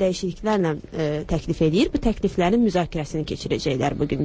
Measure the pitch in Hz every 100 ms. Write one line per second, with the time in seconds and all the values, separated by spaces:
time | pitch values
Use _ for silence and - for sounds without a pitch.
0 | 190 180 185 - 214 208 165 147 - 160
1 | 151 151 - 160 - 156 160 180 302 -
2 | 226 - 196 - 175 240 226 175 156 160
3 | 143 156 156 - 185 135 151 131 143 -
4 | 147 139